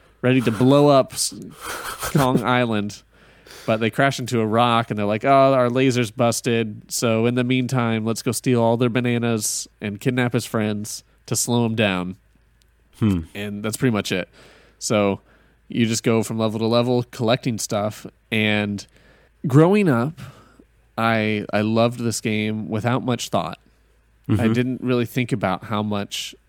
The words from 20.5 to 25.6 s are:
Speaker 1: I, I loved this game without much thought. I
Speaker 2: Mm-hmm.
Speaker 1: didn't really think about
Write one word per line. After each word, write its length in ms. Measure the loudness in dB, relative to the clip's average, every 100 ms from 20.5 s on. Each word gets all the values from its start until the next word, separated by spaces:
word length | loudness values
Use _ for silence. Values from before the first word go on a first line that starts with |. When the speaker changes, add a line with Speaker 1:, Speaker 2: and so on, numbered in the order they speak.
| -20 _ _ _ -4
Speaker 1:
I, 480 | 0 0 0 -2 -2
I 100 | -2
loved 380 | 0 2 2 0
this 200 | -4 -4
game 480 | -4 -2 -2 -4 -6
without 340 | -4 -2 -2
much 260 | -2 -4 -2
thought. 280 | -4 -4 -8 _ _ _ _ _ _ -2
I 40 |
Speaker 2:
Mm-hmm. 200 | 0 2
Speaker 1:
didn't 280 | 0 0 -4
really 260 | -2 0 -2
think 260 | -4 -4
about 320 | -2 -2 -4